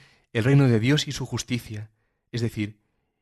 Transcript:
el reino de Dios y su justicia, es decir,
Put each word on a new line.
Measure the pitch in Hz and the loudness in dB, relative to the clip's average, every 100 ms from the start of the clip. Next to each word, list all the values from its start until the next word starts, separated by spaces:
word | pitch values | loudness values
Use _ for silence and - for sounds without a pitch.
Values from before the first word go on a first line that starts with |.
| _ _ _ | _ _ _
el | 117 | -2
reino | 110 139 135 | 4 4 6
de | 113 | 4
Dios | 117 147 - | 2 0 -2
y | |
su | 131 127 | -8 -8
justicia, | 117 - 120 - 107 107 _ _ _ _ | -8 -6 -6 -6 -12 -14 _ _ _ _
es | 117 | -6
decir, | 117 113 104 - _ _ _ _ | -4 -4 -8 -10 _ _ _ _